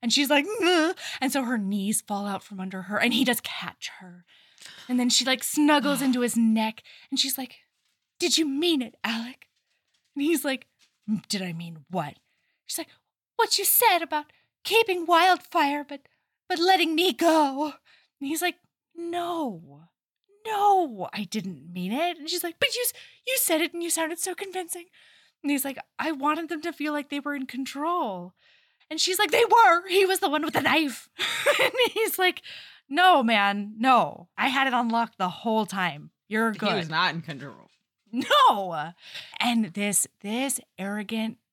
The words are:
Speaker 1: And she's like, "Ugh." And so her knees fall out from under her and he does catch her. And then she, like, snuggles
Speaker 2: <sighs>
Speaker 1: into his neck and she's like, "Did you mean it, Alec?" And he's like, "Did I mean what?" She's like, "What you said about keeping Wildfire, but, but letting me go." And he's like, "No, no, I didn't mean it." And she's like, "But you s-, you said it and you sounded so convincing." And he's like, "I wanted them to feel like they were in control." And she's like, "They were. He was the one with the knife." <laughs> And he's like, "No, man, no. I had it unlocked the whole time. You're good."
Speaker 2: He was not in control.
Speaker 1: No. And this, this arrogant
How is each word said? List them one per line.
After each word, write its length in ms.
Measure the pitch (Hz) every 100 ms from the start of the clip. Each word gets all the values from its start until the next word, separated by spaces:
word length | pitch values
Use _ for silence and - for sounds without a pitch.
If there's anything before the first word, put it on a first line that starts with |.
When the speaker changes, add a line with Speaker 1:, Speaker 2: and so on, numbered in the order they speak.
Speaker 1:
And 100 | 240
she's 180 | 233 285
like, 160 | 294 294 427
"Ugh." 340 | 339 359 311 370 - -
And 120 | 269
so 120 | 285
her 140 | 240 240
knees 420 | 196 202 196 214
fall 240 | - 202 202
out 160 | 196
from 180 | - 196
under 220 | 190 190
her 160 | 185 208
and 140 | 240
he 120 | 240
does 160 | 262 233
catch 500 | - - 180 - - -
her. 240 | 180 175 _ _ _ _ - - -
And 100 | 254
then 120 | 247
she, 140 | -
like, 180 | 254 262
snuggles 560 | - - 294 302 285 277
Speaker 2:
<sighs> 40 | 277
Speaker 1:
into 140 | 254
his 160 | 240 226
neck 460 | 226 220 220 220 - - -
and 80 | 269
she's 180 | 269 254
like, 200 | 254 - _ _ _ _ _ _
"Did 200 | 339 311
you 80 | 320
mean 340 | 269 349 320
it, 140 | 247 _
Alec?" 440 | 214 226 233 262 _ _ _ _ _ _ _
And 80 | -
he's 220 | 285 330
like, 220 | 285 262 _ _ _ _ - 214 -
"Did 140 | 202
I 100 | 185
mean 320 | 165 170 165 139
what?" 240 | 180 147 - _ _ _ _ _
She's 120 | -
like, 100 | 320 _ _ _ _ -
"What 220 | 440 -
you 60 |
said 360 | 392 - 480 349
about 240 | 330 302 294 _ _ _
keeping 420 | - 415 453 359
Wildfire, 800 | 330 339 359 359 - 339 285 294 285
but, 140 | 277 _ _ _ _ _
but 100 | 359
letting 360 | 349 381 339
me 180 | 311 370
go." 600 | 233 339 320 294 269 302 - _ _ _ _
And 80 | 277
he's 120 | 320
like, 140 | 349 - _ _ _
"No, 960 | 339 339 349 349 339 285 180 160 143 165 _ _ _ _ 403 427
no, 640 | 415 403 392 330 214 175
I 100 | -
didn't 480 | 208 214 185 160 156
mean 200 | 180 180
it." 260 | 240 349 339
And 100 | 302
she's 160 | 349
like, 120 | 339 339
"But 140 | 554
you 80 | 466
s-, 100 | 494 - - _ -
you 100 | 523
said 240 | - 320
it 100 | 339
and 100 | 339
you 60 | 339
sounded 280 | 320 320 339
so 160 | -
convincing." 500 | 359 392 370 339 359 339 _ _ _ _ _
And 80 | 285
he's 140 | 285
like, 140 | 277 262 - _
"I 140 | 302
wanted 360 | 302 277 311 330
them 100 | 330
to 100 | 330
feel 200 | 311 294
like 160 | 294 285
they 120 | 285
were 140 | 285
in 120 | 285 262
control." 880 | 240 269 277 302 349 269 185 175 _ _ _ _ _ _
And 100 | 311
she's 180 | 330 370
like, 120 | 415
"They 140 | 466
were. 440 | 466 466 440 349 381
He 160 | 359 381
was 140 | 370
the 80 | 370
one 140 | 302
with 100 | 311
the 60 | 294
knife." 460 | 262 285 302 233 -
<laughs> 460 | - - - - -
And 120 | 523 494 480
he's 260 | - 440 -
like, 240 | 370 349 - - - - _
"No, 340 | 277 370 330
man, 520 | 233 220 202 202 202 214
no. 500 | 254 247 160 - 175 -
I 100 | 233
had 180 | 262 269
it 60 |
unlocked 440 | 247 233 233 226 _
the 100 | 185
whole 380 | 175 233 220 214
time. 440 | 196 180 147 151 _ _
You're 240 | 214 226
good." 160 | 208 214
Speaker 2:
He 40 | 190
was 120 | 165
not 240 | 160 180
in 60 | 160
control. 480 | 165 143 139 - - _ _ _ _
Speaker 1:
No. 800 | 226 302 587 508 208 190 165 151 175 - - - -
And 320 | 233 233 214
this, 320 | 170 202 196 - _
this 400 | 202 226 269 - - _
arrogant 600 | 190 208 208 220 220 220 _